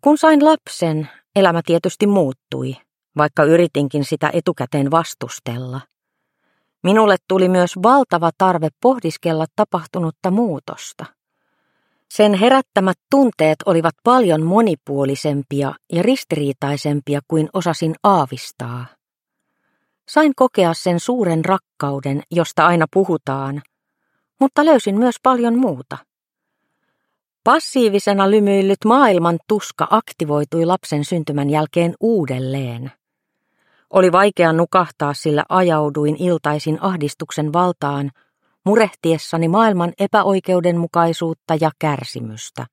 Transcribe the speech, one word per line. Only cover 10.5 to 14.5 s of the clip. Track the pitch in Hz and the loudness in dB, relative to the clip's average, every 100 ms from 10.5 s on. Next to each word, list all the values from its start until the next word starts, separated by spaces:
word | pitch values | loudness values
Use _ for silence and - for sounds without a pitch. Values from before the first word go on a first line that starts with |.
| 147 - - - - - _ _ _ _ _ _ _ _ _ _ | -4 -10 -18 -18 -18 -18 _ _ _ _ _ _ _ _ _ _
Sen | - 214 | 2 2
herättämät | 196 226 262 - - 190 180 _ | 4 2 2 0 -2 0 -2 _
tunteet | 277 262 - 156 156 - | 2 2 2 0 0 0
olivat | 165 160 - | 0 0 -2
paljon | - 254 214 156 | 2 4 4 0
monipuolisempia | 160 | 2